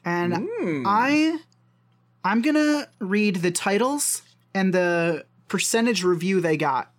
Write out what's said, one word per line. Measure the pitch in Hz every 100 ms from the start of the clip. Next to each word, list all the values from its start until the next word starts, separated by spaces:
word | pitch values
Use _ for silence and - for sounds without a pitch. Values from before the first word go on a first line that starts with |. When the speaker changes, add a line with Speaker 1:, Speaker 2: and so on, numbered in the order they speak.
Speaker 1:
And | 175 175 175
Speaker 2:
Mm. | 175 339 466 220 147 135
Speaker 1:
I, | 214 262 302 311 320 - _ _ _ _ _ _ _
I'm | 185 220
gonna | 294 247 202 196 - _
read | 185 208 208 180
the | 175
titles | 175 202 202 254 285 - - _ _ _
and | 196 190
the | 180 175 170 170 151 - _ _
percentage | 196 - 226 233 196
review | 180 175 180 190
they | 165 156
got | 151 131 -